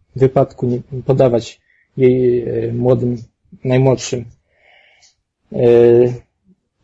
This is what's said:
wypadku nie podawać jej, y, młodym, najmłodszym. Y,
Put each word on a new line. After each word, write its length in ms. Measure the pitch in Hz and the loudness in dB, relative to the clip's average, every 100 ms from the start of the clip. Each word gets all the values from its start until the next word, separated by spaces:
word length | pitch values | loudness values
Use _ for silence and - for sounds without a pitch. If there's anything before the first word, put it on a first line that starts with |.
| _ 123 | _ -2
wypadku 500 | 131 139 135 - 123 | 0 0 -2 -4 -6
nie 160 | 123 - 131 - | -6 -8 -8 -2
podawać 560 | 131 127 117 113 - _ _ _ 135 | 0 2 0 -4 -14 _ _ _ 0
jej, 520 | 127 127 123 120 117 | 2 2 0 -2 -4
y, 240 | 117 117 | -6 -6
młodym, 440 | 120 123 123 123 120 - _ _ - | -2 0 0 -2 -6 -12 _ _ -10
najmłodszym. 600 | 135 127 131 123 - 123 113 _ _ _ _ _ _ _ _ _ _ _ _ | -2 0 0 -2 -4 -12 -12 _ _ _ _ _ _ _ _ _ _ _ _
Y, 600 | - 120 120 120 120 123 123 - _ _ _ _ _ | -2 2 4 6 4 2 -4 -16 _ _ _ _ _